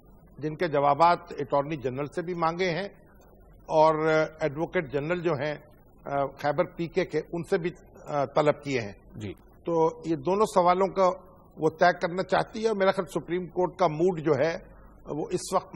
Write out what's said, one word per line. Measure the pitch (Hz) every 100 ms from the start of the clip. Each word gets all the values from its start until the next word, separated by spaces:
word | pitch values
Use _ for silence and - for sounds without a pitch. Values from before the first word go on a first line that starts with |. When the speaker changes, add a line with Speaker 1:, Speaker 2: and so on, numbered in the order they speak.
| - - - -
Speaker 1:
जिनके | 147 156 180
जवाबात | 143 143 143 170 175 - -
अटॉर्नी | 139 143 143 160
जनरल | 127 127 147
से | -
भी | 170
मांगे | 175 165 170 190
हैं | 160 196 - - - - - - - -
और | 156 156 156 156 156 156 -
एडवोकेट | 156 139 165 185 147
जनरल | 139 151 180
जो | 170
हैं, | 139 151 147 - - - - -
अ, | 143 139 -
खैबर | 147 147
पीके | 175 - 165 -
के, | 175 151 -
उनसे | 170 - 196
भी, | 170
अ, | - - - - 147
तलब | 135 - 147 147
किए | 143 131
हैं। | 104 - - -
Speaker 2:
जी। | 104 85 - - -
Speaker 1:
तो | 165 160 165 160
ये | 160
दोनों | 135 202
सवालों | 214 190 175 180 190
का | 185 180 185 - - - -
वो | -
तय | - 175 175
करना | 180 180
चाहती | 185 175 160 220
है | 220
और | 202
मेरा | 190
ख्याल | 190 180
सुप्रीम | 175 156 175 175
कोर्ट | 175 180 -
का | 175
मूड | 151 180 160
जो | 147 135 156
है, | 180 - - - - -
वो | 147 -
इस | 180 -
वक्त | 185 -